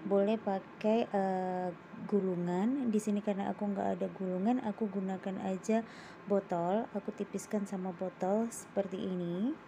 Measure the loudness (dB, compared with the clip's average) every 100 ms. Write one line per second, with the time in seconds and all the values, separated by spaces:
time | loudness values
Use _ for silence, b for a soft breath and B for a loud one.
0 | 4 4 4 2 2 -2 -4 -2 2 4
1 | 4 2 2 2 0 0 -2 -4 -12 -10
2 | 0 2 2 2 2 2 2 2 2 2
3 | 2 0 0 0 -2 -2 -2 0 0 0
4 | -2 -2 -2 0 2 2 0 -2 -2 -2
5 | -2 -4 -4 -4 -2 -4 2 2 2 B
6 | B B 2 2 2 0 2 2 0 -4
7 | -6 -6 -6 -6 -2 -2 -2 -4 -4 -4
8 | -6 -2 2 2 2 -4 -4 -2 0 -2
9 | -2 -2 0 0 0 -2